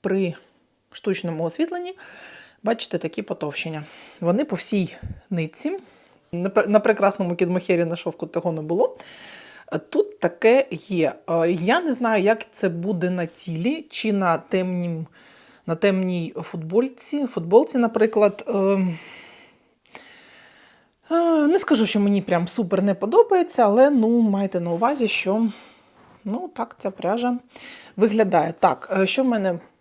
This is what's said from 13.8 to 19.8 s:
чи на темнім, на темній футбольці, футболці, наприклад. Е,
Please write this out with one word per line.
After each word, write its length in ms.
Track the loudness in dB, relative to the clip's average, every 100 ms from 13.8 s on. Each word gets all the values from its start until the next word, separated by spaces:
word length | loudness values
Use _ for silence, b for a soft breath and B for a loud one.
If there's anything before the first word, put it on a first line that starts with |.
| -8
чи 220 | -6 -2
на 260 | 0 2 0
темнім, 680 | 0 -2 -2 -2 -4 -6 -8 b b b b b -6
на 80 |
темній 600 | 0 2 2 0 -2 -4 -8
футбольці, 840 | -10 -10 -2 0 0 -4 -8 -4 -4
футболці, 520 | -4 4 4 4 0
наприклад. 680 | 0 2 2 4 2 0 -4
Е, 40 | 0 2 2 0 -4 B B B B B B B _